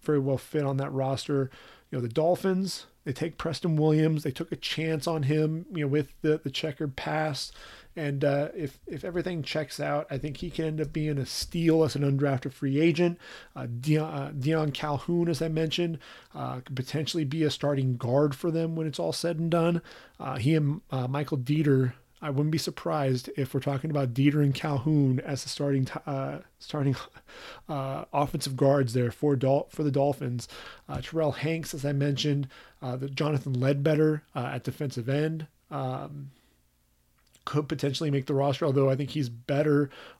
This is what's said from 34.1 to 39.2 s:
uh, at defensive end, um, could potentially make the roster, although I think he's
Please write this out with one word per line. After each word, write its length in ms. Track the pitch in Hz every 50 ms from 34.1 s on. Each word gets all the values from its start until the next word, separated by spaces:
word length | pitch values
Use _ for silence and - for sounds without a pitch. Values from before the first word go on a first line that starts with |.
| 156 151 - _ _
uh, 140 | 131 123 135 139
at 120 | 127 -
defensive 420 | 139 131 - 156 131 - 127 110
end, 400 | 131 135 147 151 160 160 156 156 - _ _ _ _
um, 600 | 160 139 135 127 127 135 - 147 147 143 139 139 135 _ _ _ _ _ _ _ _ _ _ _ _ _ _ _ _ _ _ _ _ _ _
could 260 | - - 147 143 135
potentially 400 | 160 135 - 143 135 - 165 147
make 160 | 139 139 131
the 80 | - 147
roster, 320 | 135 139 143 135 - 175
although 240 | 147 131 139 135 135
I 60 | 135
think 160 | 135 143 131
he's 180 | - 156